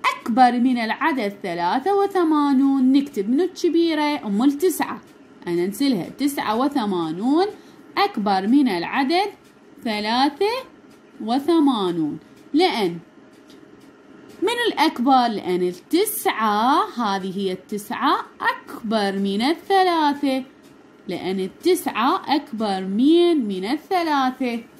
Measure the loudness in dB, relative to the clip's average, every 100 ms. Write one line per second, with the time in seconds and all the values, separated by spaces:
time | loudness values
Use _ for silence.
0 | -2 -4 -2 4 4 4 0 0 -2 -2
1 | -2 -2 -4 -6 -8 -4 -2 0 0 0
2 | 0 0 2 2 2 2 2 4 4 4
3 | 0 -6 -2 0 0 0 0 2 2 0
4 | -2 -2 -2 2 2 2 -2 -2 -6 -8
5 | -16 -20 -20 -14 -4 -2 -2 0 0 0
6 | -4 -4 -4 -2 -4 0 0 0 -2 -2
7 | -4 -2 0 2 0 -4 -20 -20 -10 -2
8 | -2 0 0 0 4 4 4 0 -2 -2
9 | 0 0 -2 -8 -20 _ -20 -12 -6 -4
10 | -2 0 0 0 -2 -2 -10 -20 -20 -20
11 | -20 -12 -4 -2 2 4 4 2 -2 -2
12 | -4 -6 -16 -20 -2 2 2 2 -2 -4
13 | -16 -20 -20 -20 -20 -20 -20 -20 -20 -20
14 | -20 -20 -20 -6 -4 -2 -2 0 -2 0
15 | 2 2 2 -4 -4 -2 -2 -6 -4 -2
16 | -2 -2 -4 -2 -2 0 2 2 0 -4
17 | -4 -4 -6 -6 -6 -6 -8 -10 -8 -4
18 | 0 -2 -4 -6 -6 -6 -12 -12 -4 -2
19 | 0 -2 -2 0 0 -2 2 2 4 2
20 | 0 0 -2 -2 -6 -18 -20 -20 -20 -18
21 | -10 -8 -4 -4 -6 -2 0 2 0 -2
22 | 0 0 0 -2 -2 -6 -4 -2 -2 2
23 | 6 6 6 2 0 -4 -4 -6 -2 -2
24 | 0 0 0 -2 -4 -4 -10